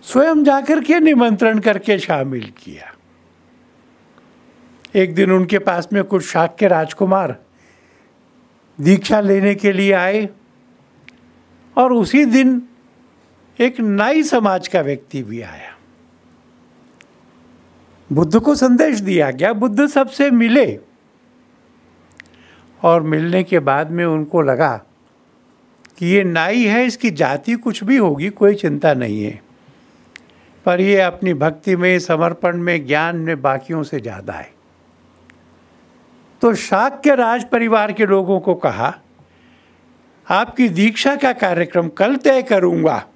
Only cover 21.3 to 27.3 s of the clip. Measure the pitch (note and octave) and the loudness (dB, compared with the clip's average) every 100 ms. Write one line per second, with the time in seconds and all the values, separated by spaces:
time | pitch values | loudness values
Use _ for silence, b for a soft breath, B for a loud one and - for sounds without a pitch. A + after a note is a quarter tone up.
21.3 | _ _ _ _ _ _ _ _ - b | _ _ _ _ _ _ _ _ -20 b
22.3 | b b b b _ F3+ E3+ D#3 D#3 E3 | b b b b _ 2 2 2 -2 0
23.3 | F3 F#3 F3 C#3 C#3 D#3 E3+ F3 D#3 D3+ | -2 0 0 0 -2 -2 -4 -2 -2 -2
24.3 | E3+ C#3+ B2+ D3+ A2+ - _ _ _ _ | 0 0 2 0 -2 -12 _ _ _ _
25.3 | _ _ _ _ _ _ _ F3 G3 F#3+ | _ _ _ _ _ _ _ 0 2 2
26.3 | E3 E3 A#3 A3+ A3 B3 A#3 A#3+ D3+ C3 | -2 -2 0 0 2 0 -2 -6 -2 -2